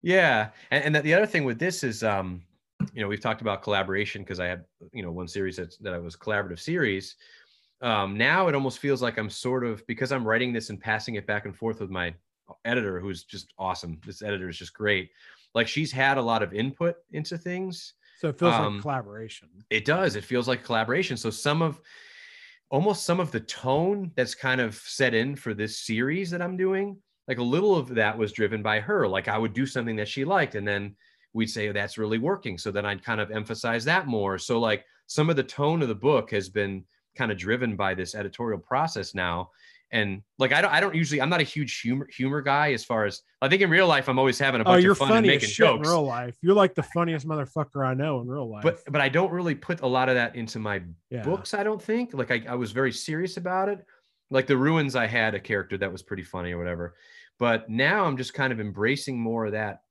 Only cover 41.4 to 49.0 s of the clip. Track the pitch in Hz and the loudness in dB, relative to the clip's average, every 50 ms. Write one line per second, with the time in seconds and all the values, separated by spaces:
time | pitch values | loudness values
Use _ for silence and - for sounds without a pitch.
41.4 | 156 131 - 151 147 117 - - - 117 123 135 143 - - - 123 135 139 151 | 0 -2 -2 -4 -4 -4 -4 -6 -2 -2 -2 -2 -4 -8 -6 -4 -4 -2 -2 -2
42.4 | 135 143 139 143 151 151 135 113 - - 123 113 107 104 98 - _ _ _ _ | 0 2 2 2 2 2 0 -2 -2 -2 0 0 0 0 -2 -6 _ _ _ _
43.4 | - 135 160 196 196 185 160 175 190 175 156 139 131 - 127 131 131 135 123 - | 0 2 4 4 4 6 6 6 6 8 6 4 4 2 2 4 4 4 4 4
44.4 | 143 135 127 120 110 180 185 180 180 190 202 - 139 139 220 226 220 196 139 139 | 2 2 2 2 6 8 8 8 10 8 6 6 6 6 6 6 8 6 6 6
45.4 | 120 104 107 - - - 127 113 147 156 175 170 151 135 120 120 123 123 120 _ | 4 0 4 6 6 6 6 6 2 2 4 4 2 0 -2 -4 -6 -8 -10 _
46.4 | - 175 196 208 196 185 185 - 151 - - 170 170 170 165 151 131 160 156 151 | 4 4 6 8 6 4 4 0 -6 -2 0 0 0 0 0 -4 -4 -4 -4 -4
47.4 | 139 127 - 160 151 143 _ 143 135 131 127 131 139 156 147 131 117 123 127 147 | -4 -4 -4 -4 -4 -4 _ -2 -2 0 0 0 -2 -2 -2 -2 -4 -6 -6 -6
48.4 | 131 113 110 104 104 - 170 - - - 139 151 | -6 -8 -8 0 0 0 0 0 -8 -2 0 2